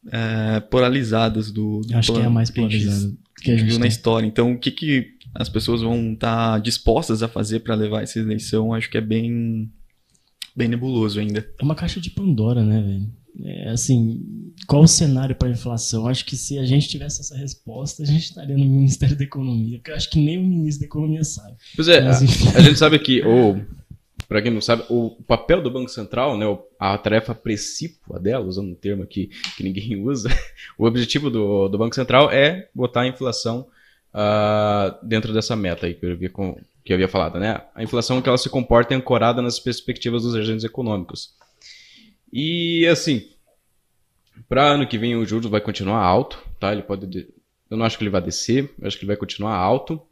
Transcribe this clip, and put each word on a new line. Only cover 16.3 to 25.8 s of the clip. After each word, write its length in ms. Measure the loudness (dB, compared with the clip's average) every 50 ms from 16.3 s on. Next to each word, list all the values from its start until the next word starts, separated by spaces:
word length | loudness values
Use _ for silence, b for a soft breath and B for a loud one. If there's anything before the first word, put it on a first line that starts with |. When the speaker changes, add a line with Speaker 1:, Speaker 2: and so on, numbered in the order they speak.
| -10
Speaker 2:
se 220 | -10 -8 -8 -6 -4
a 60 | 0
gente 240 | 2 2 2 2 0
tivesse 320 | -6 -10 -10 -10 -10 -10
essa 160 | -10 -10 -10
resposta, 680 | -10 -10 -10 -12 _ _ -16 -12 -10 -10 -10 -10 -6
a 40 | -2
gente 160 | 0 0 0
estaria 340 | 0 -2 -12 -12 -8 -2 0
no 80 | 2 4
Ministério 500 | 4 4 6 4 4 2 2 2 0 2
da 100 | 0 -4
Economia, 520 | -6 -4 -6 -4 -2 -2 -2 -2 -4 -6
porque 140 | -10 -12 -10
eu 60 | -8
acho 120 | -8 -6 -2
que 100 | 2 2
nem 200 | 2 2 0 0
o 40 |
ministro 380 | 0 0 0 0 0 -2 -4 -4
da 60 | -8
Economia 360 | -8 -4 -4 -2 -2 -2 -2
sabe. 320 | -2 -4 -6 -12 -16 -20 -20 -20 B B B
Speaker 3:
Pois 140 | -2 4 6
é, 120 | 6 6
Speaker 2:
Mas, 220 | 8 6 4 6
Speaker 3:
a, 20 | 6
Speaker 2:
enfim. 240 | 4 4 6 4 6 10
Speaker 3:
a 40 | 10
gente 180 | 10 10 10 8
sabe 200 | 6 6 6 4
que, 220 | 4 2 2 2
ou, 380 | 4 6 6 6 6 6 4 0 -6 -10 -16 -20 -20 _ -20 -20 _ _ _ -18 -10
pra 140 | _ -2 0
quem 100 | 0 0
não 120 | -2 -2
sabe, 220 | 0 0 0 0 0 0
o 220 | 0 0 0 -2 -6 _ -2 _
papel 340 | 0 0 2 2 0 2
do 80 | 2 -4
Banco 200 | -6 -6